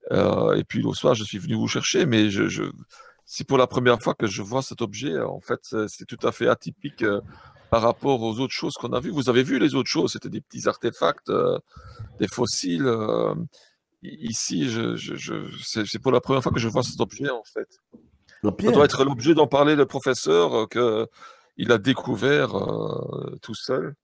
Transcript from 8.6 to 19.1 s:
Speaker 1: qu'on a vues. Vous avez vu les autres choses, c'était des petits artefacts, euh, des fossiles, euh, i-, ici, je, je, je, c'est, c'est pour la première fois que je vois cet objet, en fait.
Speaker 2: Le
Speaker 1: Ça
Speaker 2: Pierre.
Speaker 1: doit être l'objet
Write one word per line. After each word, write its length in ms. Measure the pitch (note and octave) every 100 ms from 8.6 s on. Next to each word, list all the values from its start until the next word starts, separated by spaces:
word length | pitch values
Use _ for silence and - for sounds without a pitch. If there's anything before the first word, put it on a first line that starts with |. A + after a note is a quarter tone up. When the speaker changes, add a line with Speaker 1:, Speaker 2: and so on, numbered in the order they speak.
| D#3+
Speaker 1:
qu'on 180 | - A#2+
a 80 | B2
vues. 100 | D3+
Vous 200 | E3+ B2+
avez 120 | A#2+
vu 160 | C3 B3+
les 160 | E3
autres 140 | C3 A#2+
choses, 240 | D#3 -
c'était 160 | - -
des 120 | -
petits 260 | - B2 A#2+
artefacts, 600 | - A#2+ - - - -
euh, 280 | G2+ - F2 _ - - - - -
des 100 | G2+
fossiles, 560 | - B2 - - E3+ C#3
euh, 480 | A2+ G#2+ A2+ A2+ - - _ _ _ _ _
i-, 260 | - D3+ -
ici, 400 | A2 - F3+ C#3+
je, 280 | A2+ A#2 A2+
je, 180 | -
je, 200 | - - A2 G2 -
c'est, 240 | - - G#2
c'est 120 | A2
pour 120 | C3+
la 80 | B2
première 220 | - C3
fois 100 | -
que 80 | -
je 80 | A2+
vois 140 | A2
cet 180 | A#2+ -
objet, 300 | A#2 - C#3+
en 120 | B2
fait. 340 | G#2+ - - _ _ - _ _ _ -
Speaker 2:
Le 80 | G#2
Speaker 1:
Ça 60 | F#2+
Speaker 2:
Pierre. 160 | G#3
Speaker 1:
doit 120 | A#3+
être 200 | D3 -
l'objet 300 | C3+